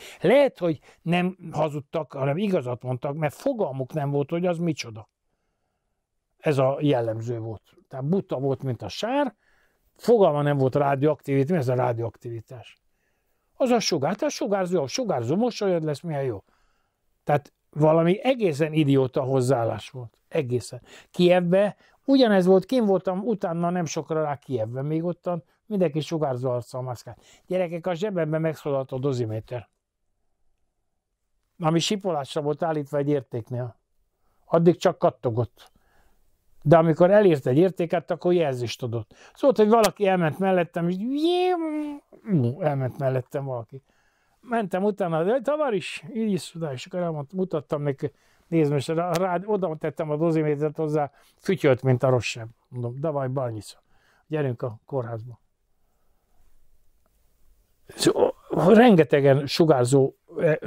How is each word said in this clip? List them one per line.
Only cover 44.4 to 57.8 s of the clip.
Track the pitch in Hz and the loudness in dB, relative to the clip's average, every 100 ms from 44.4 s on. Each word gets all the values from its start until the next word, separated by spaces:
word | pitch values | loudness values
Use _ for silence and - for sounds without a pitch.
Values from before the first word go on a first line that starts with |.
| - 233 196 185 | -6 -4 -2 -2
utána, | 202 208 175 160 | -2 -2 -2 0
de | 175 262 | 0 0
tavaris, | 226 302 285 196 - - 147 | -2 -2 -2 -2 -6 -12 -10
így | 226 220 | -4 -2
is | 185 - 165 | -2 -6 -10
oda, | 160 | -8
és | 127 - | -8 -10
akkor | 180 | -6
elmond-, | 170 156 139 | -4 -6 -6
mutattam | 185 185 156 - 151 | -6 -4 -4 -4 -4
neki, | 147 135 147 - _ _ _ | -2 -4 -8 -10 _ _ _
nézd, | 165 147 | 2 2
most | 143 127 | 0 -2
rá, | 160 180 | -2 -2
rá, | 165 185 175 202 | -2 0 -2 -2
oda | 214 180 156 | -2 -2 -4
tettem | 156 - 156 | -6 -6 -4
a | 151 | -2
dozimétert | 170 160 151 143 151 151 | 0 2 0 0 -2 -4
hozzá, | 156 151 143 - _ _ | -2 -2 -2 -8 _ _
fütyölt, | - 185 147 123 | -4 2 2 4
mint | 135 123 | 2 2
a | 131 | 2
rossz | 127 - | 2 -2
seb. | 120 110 - _ | -8 -14 -18 _
Mondom, | 123 120 127 | -10 -8 -6
davaj, | 160 143 131 | -6 -4 -4
Balnyica, | 135 123 110 - - _ _ _ _ - | -4 -4 -6 -12 -20 _ _ _ _ -8
gyerünk | 151 139 117 | -4 -2 -4
a | 127 110 - | -8 -10 -8
kórházba. | 139 117 113 123 113 _ _ _ _ _ _ _ _ _ _ - - - _ _ _ _ _ _ _ _ _ _ _ | -6 -6 -10 -12 -18 _ _ _ _ _ _ _ _ _ _ -20 -20 -20 _ _ _ _ _ _ _ _ _ _ _